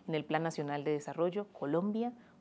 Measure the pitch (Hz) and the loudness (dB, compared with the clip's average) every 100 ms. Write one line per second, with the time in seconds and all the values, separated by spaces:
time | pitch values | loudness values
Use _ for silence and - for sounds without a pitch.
0 | - 156 151 156 165 156 143 147 147 147 | -2 -2 2 0 2 0 -2 -2 0 0
1 | 147 143 175 196 202 - 143 160 202 220 | 0 0 2 0 -6 -4 0 2 2 0
2 | 240 247 - - | -2 -4 -16 -10